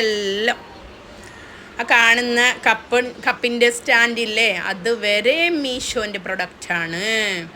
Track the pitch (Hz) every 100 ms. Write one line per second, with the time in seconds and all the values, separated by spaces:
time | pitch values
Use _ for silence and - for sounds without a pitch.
0 | 220 208 196 202 226 - - - - -
1 | - - - - - - - - 240 240
2 | 233 233 247 240 247 240 240 226 - 240
3 | 254 - 269 - 247 240 240 240 - 233
4 | 233 233 226 214 226 180 185 190 208 233
5 | 208 208 226 311 339 330 269 254 - -
6 | 208 196 180 185 180 - - 175 165 170
7 | 208 220 208 180 165